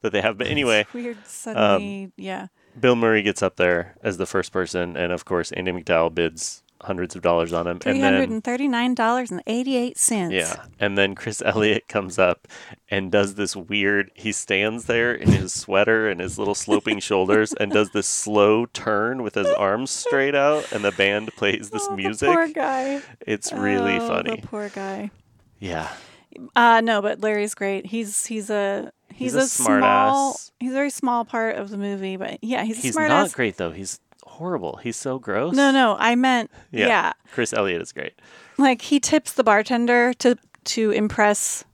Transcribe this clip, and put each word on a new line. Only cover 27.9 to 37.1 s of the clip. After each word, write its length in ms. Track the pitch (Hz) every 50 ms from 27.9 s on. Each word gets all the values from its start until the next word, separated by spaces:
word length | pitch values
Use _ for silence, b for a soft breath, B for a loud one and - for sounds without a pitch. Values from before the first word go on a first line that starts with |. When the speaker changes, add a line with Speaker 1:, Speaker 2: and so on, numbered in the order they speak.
| 214 226 233 202 208 - -
Speaker 2:
he's 240 | - 233 220 202 208
a, 420 | 214 208 202 196 196 202 - - - _ _ _
he's 240 | - - 254 254 240
Speaker 1:
He's 20 |
a 20 | 254
Speaker 2:
a 80 | 269
Speaker 1:
smart 340 | 262 - - 254 226 208 208 -
Speaker 2:
small, 480 | 202 202 - 262 269 269 277 277 277
Speaker 1:
ass. 200 | - - - - _ _
Speaker 2:
he's 120 | 247 254 254
a 20 |
very 160 | 269 285 285
small 340 | 262 - - 254 240 240 233
part 320 | 226 - 233 226 226 -
of 140 | - 202 196
the 80 | 208 202
movie, 380 | 202 202 202 196 190 190 190
but 220 | 185 190 - - - -
yeah, 220 | 226 247 233 -
he's 140 | 220 220 233
a 40 | 247
Speaker 1:
He's 100 | 254 226
Speaker 2:
smart 160 | 311 311 302
Speaker 1:
not 180 | 302 175 202
Speaker 2:
ass. 80 | 180 -
Speaker 1:
great, 220 | - 127 110 92
though. 140 | - 92 85
He's 300 | 80 87 98 95 - - _ _ _ _ -
horrible. 500 | - - - 160 180 180 143 90 80 - - -
He's 140 | 120 113
so 240 | - - 139 127 131
gross. 340 | 120 - 101 104 127 170 180
Speaker 2:
No, 160 | 262 277 277
no, 260 | 269 269 262 226 202 -
I 180 | - 226 240
meant, 340 | 240 254 262 254 247 220 - b b b b b
Speaker 1:
Yeah. 160 | 120 104 107
Speaker 2:
yeah. 240 | 233 196 - 85